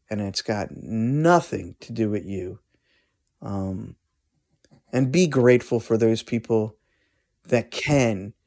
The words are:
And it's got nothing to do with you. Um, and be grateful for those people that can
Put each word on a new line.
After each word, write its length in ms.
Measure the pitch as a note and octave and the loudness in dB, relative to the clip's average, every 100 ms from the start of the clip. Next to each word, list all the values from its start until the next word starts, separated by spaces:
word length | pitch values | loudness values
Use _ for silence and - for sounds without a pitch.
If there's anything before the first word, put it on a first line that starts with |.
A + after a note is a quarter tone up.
| - | -8
And 120 | G#2 | -6
it's 220 | G2+ - | -6 -6
got 320 | - G#2 - | -4 -4 -6
nothing 1000 | - - A2 A#2 D3 E3 F3 - - F2 - | -10 -8 -2 0 2 4 4 2 -6 -10 -14
to 120 | - | -10
do 180 | A2+ G#2+ | -4 -2
with 140 | G#2 | -2
you. 360 | E2+ G2 F2+ F#2 _ _ _ _ _ _ _ _ | -6 -8 -8 -12 _ _ _ _ _ _ _ _
Um, 540 | - G2 F#2+ F#2+ A2 - _ _ _ _ _ _ _ _ _ | -10 -6 -6 -6 -10 -18 _ _ _ _ _ _ _ _ _
and 200 | B2+ C3 | 0 2
be 140 | E3+ F3 | 2 2
grateful 540 | C3 B2 B2 - A#2 | 4 6 6 4 -4
for 180 | - A2+ | 0 2
those 240 | A2+ A2+ | 4 2
people 540 | - A#2 - A2+ G#2+ - _ _ _ _ _ _ - | -2 -4 0 0 0 -6 _ _ _ _ _ _ -2
that 240 | A#2+ A2+ | -2 -2
can 600 | - - C#3+ A#2+ G2 G2+ - | -6 0 2 2 -2 -8 -14